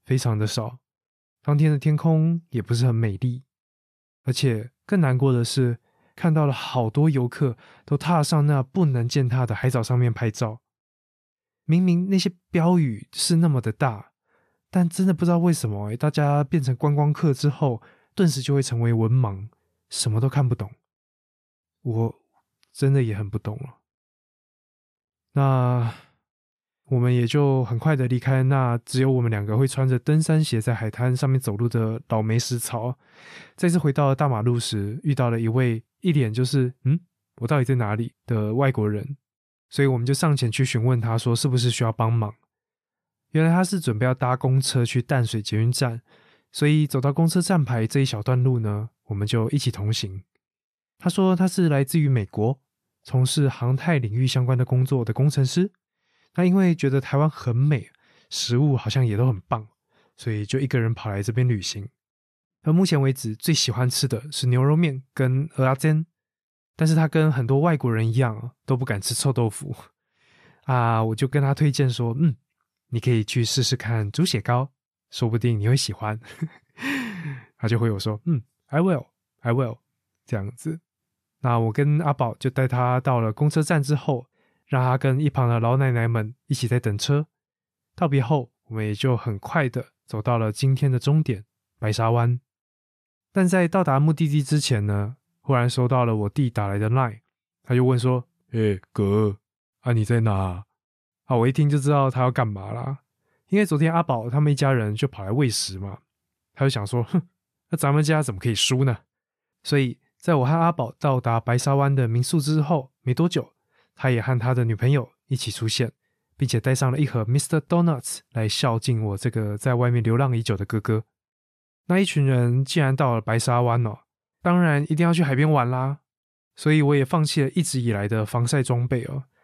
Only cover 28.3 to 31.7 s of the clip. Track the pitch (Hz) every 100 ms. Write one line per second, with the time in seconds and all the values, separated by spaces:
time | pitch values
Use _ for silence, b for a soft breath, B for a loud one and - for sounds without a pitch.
28.3 | 131 131 139 127 117 - 127 131 131 117
29.3 | 107 104 110 135 135 131 127 - 156 160
30.3 | 156 151 113 110 117 110 - 123 123 135
31.3 | 131 127 101 117